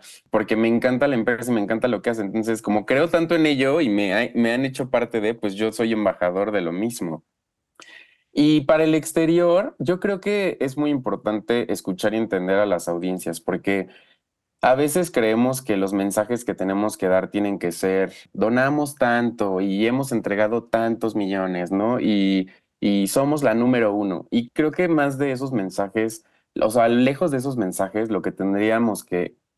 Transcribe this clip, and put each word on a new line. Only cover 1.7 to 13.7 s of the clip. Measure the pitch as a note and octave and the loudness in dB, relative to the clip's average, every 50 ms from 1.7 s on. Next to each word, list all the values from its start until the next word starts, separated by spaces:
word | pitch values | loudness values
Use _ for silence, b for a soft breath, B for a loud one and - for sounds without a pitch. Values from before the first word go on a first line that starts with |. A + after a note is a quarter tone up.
| A2+ A2 B2+ | -2 0 0
lo | B2 G#2+ G2 - | 0 -2 -2 -2
que | A#2+ | -2
hace. | A2+ A2+ | -2 -2
Entonces, | G2 G2 G#2 A2 G#2+ A2+ A2+ G#2+ | -4 -4 -4 -2 -2 -2 -4 -2
como | - G#2+ G#2+ G#2 G2+ | -2 -2 -2 0 0
creo | - C3 C#3 E3+ E3 | 0 0 0 2 2
tanto | F3 E3+ E3 E3+ E3+ | 2 0 2 2 2
en | D#3+ D#3 | 2 2
ello | D3+ C#3+ C3 C3+ C3+ C#3+ F3 | 2 2 2 2 2 2 2
y | D3+ A2 | 2 2
me | G2+ G2+ G2+ F#2+ F#2 | 2 0 0 2 0
ha-, | A2+ A#2+ - - | 0 0 0 0
me | A#2+ A#2 A2+ A#2 | 0 0 2 2
han | C3 C3+ | 0 -2
hecho | C3 C3 - C3 C3 | -2 -4 -6 -2 0
parte | - A#2 A#2+ A#2 - A2+ | 0 0 0 0 -2 -2
de, | G#2 A2 A#2 | -2 -2 -2
pues, | - G#2+ G2+ F#2+ | -2 -4 -6 -2
yo | G2+ A2 A2 | -2 -2 -2
soy | G#2+ - A2+ A2+ A2+ | -2 -2 -2 0 0
embajador | G#2+ G#2 F#2 - - F2+ F2+ F2+ F#2+ G2+ A2 | 0 0 0 0 0 -2 -2 0 0 -2 -2
de | G#2 G2 | -2 -2
lo | F2 E2 | -2 -2
mismo. | F2 F#2+ A2 A#2+ A#2 - G2 E2+ D#2 D#2 - _ _ _ _ _ _ _ _ _ _ B B B B B B B B B B _ | -4 -4 -4 -4 -6 -6 -8 -8 -8 -10 -12 _ _ _ _ _ _ _ _ _ _ B B B B B B B B B B _
Y | - C#3 D3 D3+ D3+ D3+ | 0 2 4 4 4 4
para | C#3 E3 D#3+ D#3 D#3+ | 4 4 4 4 4
el | D#3 D#3 | 4 2
exterior, | D#3 D3+ - - E3+ D#3+ D#3+ E3+ F3 F3 F3 E3+ F#3+ A3+ D4 - - | 0 -2 -2 0 0 2 4 4 4 4 4 4 2 0 -2 -6 -4
yo | C#3+ D#3+ F#3 F#3 | -2 -2 -2 0
creo | - G3+ G3 F#3 | -2 -2 -2 -2
que | F#3+ G#3 G#3 G3+ F#3+ E3+ - - | -2 -2 -2 0 -2 -2 -2 -2
es | C3+ C#3 C3+ | -4 -4 -2
muy | D3 D3 D3 | -2 -2 0
importante | C#3+ C3 B2+ G#2 G2+ - - G#2+ G#2+ G#2 - - A#2+ A#2+ - - G2+ | -2 -2 -2 -4 -6 -4 -2 -2 -4 -2 -2 -2 0 0 0 -2 -4
escuchar | - - G2 F#2 - - G#2 A2 | -6 -6 -6 -4 -2 -2 0 0
y | |
entender | A2+ A2+ - G2 F#2 F2+ F#2 G2 | -2 -2 -2 -2 -2 0 0 2
a | G2+ G#2 | 2 2
las | G2+ F2+ E2+ - | 2 0 -2 -2
audiencias, | F2+ F2 E2+ F2+ F2+ F#2 F2 - E2+ E2 - | -4 -4 -2 -2 -4 -4 -4 -6 -8 -8 -6
porque | - F2+ F#2 - - G2 | -4 -4 -4 -2 -2 -2